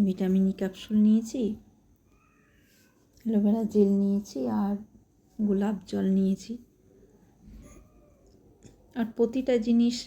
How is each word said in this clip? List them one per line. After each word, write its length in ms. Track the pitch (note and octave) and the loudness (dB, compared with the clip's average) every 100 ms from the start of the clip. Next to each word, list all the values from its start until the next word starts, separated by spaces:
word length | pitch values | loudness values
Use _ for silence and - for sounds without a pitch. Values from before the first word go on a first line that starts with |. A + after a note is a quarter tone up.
ভিটামিন 440 | G3 F#3 F#3 F#3+ F#3+ | 0 0 0 2 2
ই 60 | |
ক্যাপসুল 440 | F#3+ F#3+ - - G#3+ | 0 -6 -8 -2 2
নিয়েছি, 440 | G#3+ A3 A3+ C4+ G#3 G#3+ - _ _ _ _ _ _ _ _ _ _ _ _ _ _ _ A3 | 4 4 0 -4 -4 -6 -14 _ _ _ _ _ _ _ _ _ _ _ _ _ _ _ -4
অ্যালোভেরা 380 | G#3+ G3+ A3+ A3 | 0 2 2 0
জেল 240 | G#3 G3 G3 | 2 4 4
নিয়েছি, 400 | G3+ G3+ G3+ C4+ B3+ G#3+ | 2 0 -4 -6 -4 -2
আর 200 | G3+ G3+ G#3+ - _ _ _ - | -2 -4 -10 -20 _ _ _ -4
গোলাপ 380 | G#3 G3 G3+ G3 - | 0 0 -2 -4 -6
জল 180 | G3+ F#3+ | -4 0
নিয়েছি। 420 | F#3+ F#3+ F#3+ - A#3+ - _ _ _ - _ _ _ - - - - - _ _ _ _ _ _ _ - _ _ - | 2 0 -2 -6 -16 -16 _ _ _ -20 _ _ _ -20 -20 -20 -20 -20 _ _ _ _ _ _ _ -20 _ _ -8
আর 100 | A3+ | -6
প্রতিটা 420 | - A#3 C4 C4 A#3+ | -2 -2 0 0 0
জিনিস 380 | A#3 A#3 A#3 A#3+ | 2 2 2 0